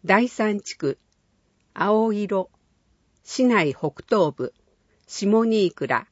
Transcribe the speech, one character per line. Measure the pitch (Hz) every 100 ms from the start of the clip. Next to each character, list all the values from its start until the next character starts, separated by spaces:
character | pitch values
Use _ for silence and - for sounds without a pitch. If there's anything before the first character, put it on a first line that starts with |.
第 | - 202 240
三 | - 214 202
地 | - -
区、 | 143 - _ _ _ _ _ _ _
青 | - 180 214 220
色、 | 208 202 196 185 _ _ _ _ _ _ _
市 | - - 254
内 | 220 156
北 | 135 156 - -
東 | 220 160 139
部、 | 127 _ _ _ _ _ _
下 | - 196 220 226
新 | 220 185
倉 | - 131 123 -